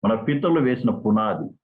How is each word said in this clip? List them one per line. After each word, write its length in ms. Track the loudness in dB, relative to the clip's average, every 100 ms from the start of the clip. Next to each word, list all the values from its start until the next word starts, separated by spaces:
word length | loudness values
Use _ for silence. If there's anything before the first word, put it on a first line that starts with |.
మన 100 | 0 0 0
పితరులు 340 | -2 2 2 2
వేసిన 220 | 0 -2 -2
పునాది 440 | 0 2 0 -2 -8 -14